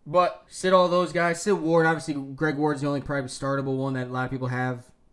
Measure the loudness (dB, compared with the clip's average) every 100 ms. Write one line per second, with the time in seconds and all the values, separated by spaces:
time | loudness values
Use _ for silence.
0 | 0 2 2 -2 _ -4 4 6 6 2
1 | 0 0 0 0 0 0 4 4 4 2
2 | -4 -6 -6 -2 -2 0 0 0 -2 -4
3 | -4 -6 -6 -6 -4 -2 -2 -2 -2 -4
4 | -4 -4 -4 -4 -4 -2 -4 -6 -12 _
5 | _